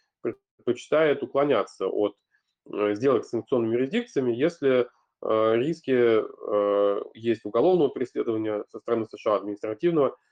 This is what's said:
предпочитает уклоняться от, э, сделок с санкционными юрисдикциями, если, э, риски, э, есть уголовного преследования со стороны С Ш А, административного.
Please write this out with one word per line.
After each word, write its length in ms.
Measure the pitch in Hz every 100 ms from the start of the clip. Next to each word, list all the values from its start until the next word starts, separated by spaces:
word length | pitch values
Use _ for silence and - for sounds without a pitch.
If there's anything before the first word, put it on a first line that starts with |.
| _ _
предпочитает 1000 | 120 - _ _ - 120 - 151 156 139
уклоняться 640 | 123 135 147 113 - - 95
от, 280 | - 104 - _ _ _ _ -
э, 220 | 98 104
сделок 320 | 104 135 131 143
с 40 |
санкционными 440 | 113 - 127 113
юрисдикциями, 580 | 117 135 226 233 143 123
если, 540 | 117 160 170 139 127 120 _ _ -
э, 340 | - 110 110 113
риски, 360 | 139 - -
э, 1080 | 127 117 110 - - - 107 101 101 101 101 -
есть 300 | - 113 110
уголовного 440 | 104 117 156 180 143
преследования 760 | 127 123 - 127 110 107 104 -
со 80 | 113
стороны 260 | - 117 107
С 100 | 107
Ш 140 | 117
А, 40 | 101
административного. 800 | 101 104 110 107 175 165 131 - _